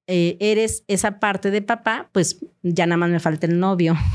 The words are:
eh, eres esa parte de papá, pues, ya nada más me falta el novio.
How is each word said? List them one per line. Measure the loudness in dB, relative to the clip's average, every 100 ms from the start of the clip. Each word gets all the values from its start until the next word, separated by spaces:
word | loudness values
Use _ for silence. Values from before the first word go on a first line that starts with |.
| -4
eh, | 0 0 0
eres | 0 0 0 -4 -4
esa | -2 -2 0
parte | -2 0 -2
de | -2
papá, | -2 -4 -2 -4 -2
pues, | -2 0 -4 -14 _
ya | -2 0 2
nada | 2
más | 2
me | 2
falta | 0 -2 -2
el | 0
novio. | 0 2 2 2 0